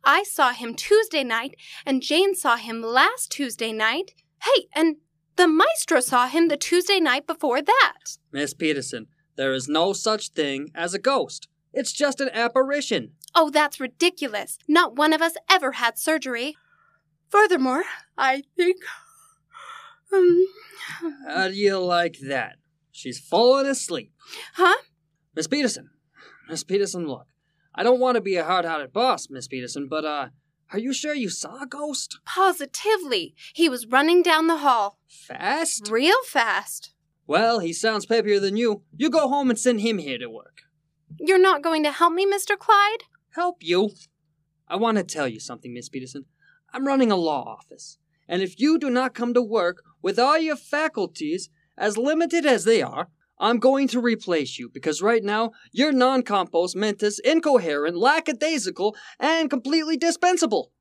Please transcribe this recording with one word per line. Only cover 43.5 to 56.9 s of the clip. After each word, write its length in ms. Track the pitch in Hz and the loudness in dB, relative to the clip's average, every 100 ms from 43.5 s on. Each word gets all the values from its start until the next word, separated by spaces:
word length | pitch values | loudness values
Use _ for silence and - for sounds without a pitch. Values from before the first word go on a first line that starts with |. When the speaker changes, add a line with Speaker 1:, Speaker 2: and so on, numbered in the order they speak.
| 349 | -4
Speaker 2:
you? 300 | 165 175 208 - - _ _ _ _ _ _ | 0 0 0 -4 -20 _ _ _ _ _ _
I 80 | 190 | -2
want 220 | 226 214 | 0 0
to 60 | |
tell 240 | 190 156 135 | -2 -4 -4
you 100 | 110 | -6
something, 320 | - 123 123 | -14 -16 -16
Miss 160 | 120 - | -18 -14
Peterson. 360 | 139 127 143 135 _ _ _ _ | -14 -14 -16 -20 _ _ _ _
I'm 140 | 247 269 | -4 0
running 260 | 269 240 | 2 4
a 40 | 190 | 4
law 260 | 165 143 | 2 -2
office. 540 | 113 110 _ - - - _ _ - | -6 -16 _ -20 -20 -20 _ _ -8
And 140 | 180 | -4
if 180 | 185 - | -4 0
you 180 | 285 320 | 2 2
do 120 | 285 | 2
not 240 | 247 262 | 0 -2
come 200 | 240 240 | -4 0
to 80 | 240 | 0
work 400 | 220 220 175 180 _ _ | 0 0 0 -4 _ _
with 160 | 180 196 | -4 2
all 200 | 262 320 | 4 2
your 180 | 320 294 | 0 -4
faculties, 920 | - 294 311 233 180 - 151 180 - _ _ - | -4 -4 -4 -4 -6 -6 -6 -6 -10 _ _ -4
as 200 | 214 208 | -4 0
limited 480 | 269 320 330 339 294 | 0 0 2 2 2
as 180 | 226 | 2
they 180 | 185 226 | 4 2
are, 260 | 131 - 175 _ _ _ | 2 -6 -8 _ _ _
I'm 200 | 202 240 | 0 4
going 300 | 247 269 269 | 4 4 2
to 120 | 240 | 0
replace 580 | 233 226 - 165 131 - | 0 -2 0 -2 -2 -8
you, 100 | 120 | -14
because 320 | 135 156 151 | -6 -4 0
right 240 | 202 233 | 2 2
now, 280 | 202 214 226 _ _ | 0 -2 -2 _ _
you're 200 | - 302 | 0 2
non-compos, 840 | 269 254 262 - 202 175 170 180 185 | 4 4 2 0 -2 2 0 0 -2
mentis, 420 | 214 | -2